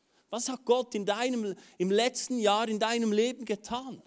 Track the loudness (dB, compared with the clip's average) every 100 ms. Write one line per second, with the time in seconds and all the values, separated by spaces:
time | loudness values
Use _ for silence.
0 | _ _ -10 -6 -4 -4 2 2 2 -4
1 | -2 0 0 -2 -4 -8 -12 -4 2 4
2 | 2 0 -6 0 2 2 0 0 0 2
3 | 2 2 2 0 -8 -8 -6 -10 -10 -16